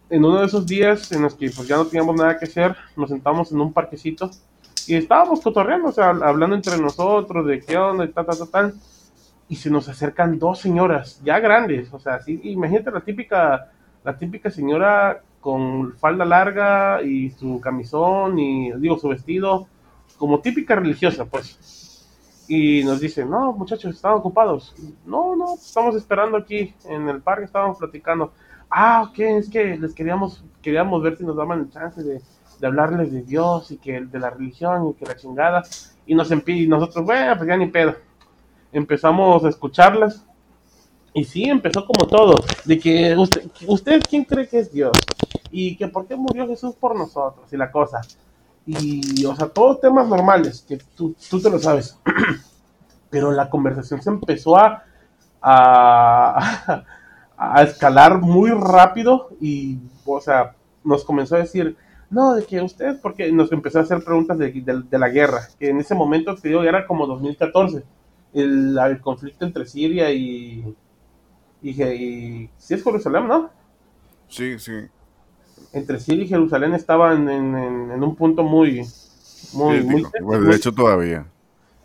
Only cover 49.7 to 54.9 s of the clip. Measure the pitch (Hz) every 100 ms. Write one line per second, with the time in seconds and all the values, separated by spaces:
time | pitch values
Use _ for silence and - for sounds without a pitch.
49.7 | 262 262 262 233 185 185 190 160 - -
50.7 | 135 - - 165 165 - 185 208 175 160
51.7 | 143 - - - - 208 - - _ _
52.7 | _ _ _ _ 143 143 139 139 147 135
53.7 | 131 - 139 202 208 - 147 160 180 214
54.7 | 214 -